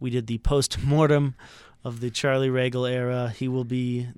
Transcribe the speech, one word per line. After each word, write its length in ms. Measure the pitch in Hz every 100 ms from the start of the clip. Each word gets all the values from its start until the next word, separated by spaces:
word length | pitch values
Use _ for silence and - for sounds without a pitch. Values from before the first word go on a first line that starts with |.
We 100 | 127
did 160 | 120 113
the 120 | 117
post-mortem 960 | - 143 131 - 139 147 156 147 143 127 - - - _
of 160 | 131 117
the 100 | 120
Charlie 380 | 113 143 135 135
Ragle 360 | 127 127 127 123
era. 440 | 127 123 123 123 110
He 100 | 131
will 160 | 127
be 440 | 120 127 123 123 123